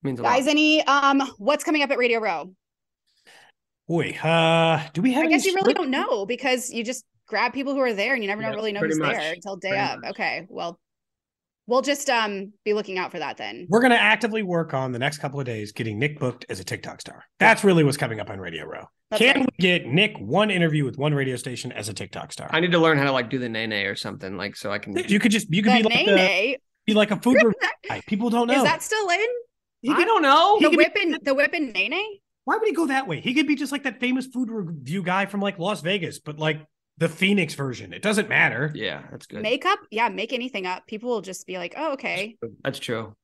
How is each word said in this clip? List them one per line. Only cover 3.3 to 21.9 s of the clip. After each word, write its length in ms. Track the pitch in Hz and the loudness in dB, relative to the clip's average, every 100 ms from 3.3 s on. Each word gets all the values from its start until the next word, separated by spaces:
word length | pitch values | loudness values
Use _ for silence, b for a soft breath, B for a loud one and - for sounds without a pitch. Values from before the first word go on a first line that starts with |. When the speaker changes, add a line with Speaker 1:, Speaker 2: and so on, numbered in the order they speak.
| b b _ _ _ _ | b b _ _ _ _
Speaker 3:
Boy, 220 | 165 117 - | -2 -2 -2
uh, 600 | 160 165 165 165 165 156 156 | 2 4 6 4 4 2 -2
do 100 | 160 | 0
we 100 | 240 | 2
have 100 | 254 | 2
Speaker 2:
I 40 | 330 | 4
Speaker 3:
any 80 | |
Speaker 2:
guess 100 | 320 | 4
you 80 | 381 | 4
really 180 | 370 381 | 2 2
Speaker 3:
script? 60 | 381 | 2
Speaker 2:
don't 120 | 294 | 0
know 340 | 269 415 240 | -2 0 -2
because 460 | 196 240 269 254 - | -2 -4 -2 -2 -2
you 140 | 226 | -8
just 200 | 226 240 - _ _ | -6 -8 -12 _ _
grab 260 | 208 240 | -2 -2
people 220 | 247 277 | -2 -4
who 60 | 277 | 0
are 120 | 254 | 0
there 220 | 202 214 | 0 -2
and 80 | 269 | -2
you 60 | 202 | -2
never 120 | 208 | -4
know, 80 | 220 | -6
Speaker 1:
Yeah, 40 | |
Speaker 2:
really 180 | 135 - | -4 -4
know 80 | 208 | -2
Speaker 1:
pretty 140 | 156 | -2
Speaker 2:
who's 60 | 156 | 0
Speaker 1:
much. 160 | 147 - | 0 -2
Speaker 2:
there 160 | 156 | -4
until 240 | 175 196 196 | -8 -10 -8
day 140 | 190 | -4
Speaker 1:
Pretty 120 | 196 | -2
Speaker 2:
of. 160 | 190 123 | -2 -4
Speaker 1:
much. 80 | 139 | -8
Speaker 2:
Okay, 360 | 202 175 131 175 | -6 -4 -6 -10
well, 300 | - 170 175 _ _ _ _ _ _ _ _ - | -10 -10 -10 _ _ _ _ _ _ _ _ 0
we'll 160 | 247 | 0
just, 260 | 262 285 - | 2 -2 0
um, 440 | 240 214 202 196 _ | 0 0 -4 -10 _
be 80 | 214 | -2
looking 260 | 208 196 190 | -2 -2 -6
out 120 | 170 | -6
for 80 | 175 | -6
that 180 | 143 113 | -8 -8
then. 300 | 107 113 180 | -12 -12 0
Speaker 3:
We're 120 | 208 | 4
gonna 140 | 254 233 | 6 6
actively 460 | 208 214 226 220 | 4 2 2 -2
work 320 | 190 170 160 | -2 -2 0
on 180 | 135 131 | -2 -2
the 60 | 120 | -2
next 180 | 135 151 | -2 -2
couple 220 | 147 135 | -8 -6
of 60 | 127 | -6
days 260 | 113 107 | -6 -8
getting 260 | - 113 104 | -6 -6 -2
Nick 220 | 147 151 | -2 -2
booked 260 | 127 117 - | -6 -6 -12
as 120 | 110 | -10
a 40 | |
TikTok 360 | 95 110 - - | -8 -10 -10 -14
star. 240 | - - - _ | -18 -20 -20 _
That's 240 | 202 220 | 4 6
really 180 | 202 170 | 6 6
what's 140 | 147 147 | 4 2
coming 240 | 131 110 | -4 -6
up 100 | 104 | -10
on 80 | 101 | -10
Radio 260 | 90 80 | -10 -12
Row. 200 | 73 82 - _ _ | -12 -14 -16 _ _
Speaker 2:
That's 100 | 214 | 2
Speaker 3:
Can 200 | 240 277 | 4 4
Speaker 2:
right. 100 | 262 - | 2 2
Speaker 3:
we 40 | |
get 240 | 180 175 127 | 2 2 2
Nick 300 | 147 208 - | 2 2 -2
one 340 | 101 160 214 | -2 2 2
interview 320 | 185 165 151 | 2 2 2
with 120 | 135 107 | -2 -2
one 160 | 147 | -2
radio 220 | 143 135 | 0 -2
station 380 | 123 135 117 123 | -4 -8 -10 -10
as 160 | 110 | -8
a 40 | 104 | -8